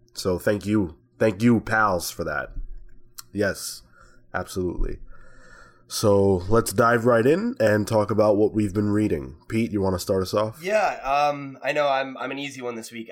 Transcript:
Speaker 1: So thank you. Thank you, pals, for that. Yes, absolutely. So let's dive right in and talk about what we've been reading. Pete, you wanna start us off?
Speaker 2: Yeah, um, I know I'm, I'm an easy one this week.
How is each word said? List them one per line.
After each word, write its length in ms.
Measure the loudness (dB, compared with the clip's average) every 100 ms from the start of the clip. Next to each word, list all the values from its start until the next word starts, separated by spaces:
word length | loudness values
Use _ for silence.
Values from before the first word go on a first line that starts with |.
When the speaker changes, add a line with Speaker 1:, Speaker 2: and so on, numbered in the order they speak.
| _
Speaker 1:
So 240 | -6 -2 0
thank 280 | 0 0
you. 320 | 0 0 0 -6 _ 0
Thank 240 | 0 4
you, 200 | 4 4
pals, 500 | 2 2 2 0 -4
for 140 | -6
that. 240 | -6 -6 -6 -8 -8 -10 -14 -20 -20 -20 -10
Yes, 480 | -2 -2 -2 -10 -12 -18 -20 -20 -20 -10
absolutely. 640 | -10 -6 -4 -4 -2 -4 -4 -14 -18 -18 -20 -20 -20 -20 _ -12
So 560 | -2 2 4 4 2 4
let's 240 | 2 2
dive 320 | 2 4 4
right 200 | 4 4
in 300 | 4 2 0 0
and 280 | 2 2 2
talk 240 | 0 2
about 240 | 2 4
what 180 | 4 4
we've 200 | 2 0
been 160 | 0 0
reading. 480 | 0 0 -2 -6 -16 -6
Pete, 240 | -4 -2
you 100 | 0
wanna 180 | 0 -2
start 220 | -2 -2
us 100 | 0
off? 260 | -2 -2 -6
Speaker 2:
Yeah, 380 | -2 0 0 -2
um, 540 | -2 0 0 -2 -8 -8
I 80 | -4
know 160 | 0 2
I'm, 300 | 0 -2 -6
I'm 140 | -8
an 80 | -8
easy 220 | -10 -8
one 140 | -10
this 160 | -10 -12
week. 180 | -14 -10